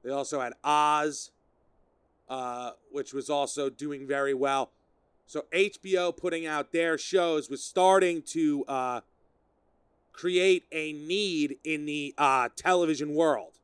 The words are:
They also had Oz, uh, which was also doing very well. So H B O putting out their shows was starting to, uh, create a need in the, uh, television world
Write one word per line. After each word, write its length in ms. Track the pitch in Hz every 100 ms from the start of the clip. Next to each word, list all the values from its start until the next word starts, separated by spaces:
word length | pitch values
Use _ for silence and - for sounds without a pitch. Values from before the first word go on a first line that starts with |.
They 60 | 123
also 320 | 139 131 143
had 100 | 123 127 147
Oz, 640 | 151 147 151 151 135 - _ _ _ _ _ _ _ _ _ -
uh, 440 | 131 123 123 123 - _
which 220 | 139 131
was 160 | 139 131
also 400 | 147 135 143 139
doing 360 | 117 147 143 135
very 280 | 139 139
well. 380 | 135 139 135 127 _ _ _ _ _ _
So 180 | - -
H 280 | 175 202 -
B 160 | 190 180
O 140 | 175
putting 340 | 170 175 165 160
out 280 | 151 -
their 240 | 165 165 160
shows 520 | - 190 175 156 135
was 140 | 135
starting 580 | - - 185 190 180 165
to, 420 | - 165 156 143 135
uh, 360 | 135 127 123 _ _ _ _ _ _ _ _ _ _ _
create 540 | - 180 180 190 180 _
a 220 | 160 156
need 640 | 151 151 190 202 160 147 139
in 220 | 156 151 151
the, 280 | 147 143 -
uh, 280 | 143 135 120 -
television 600 | 180 180 165 143 151 147
world 420 | 160 123 - _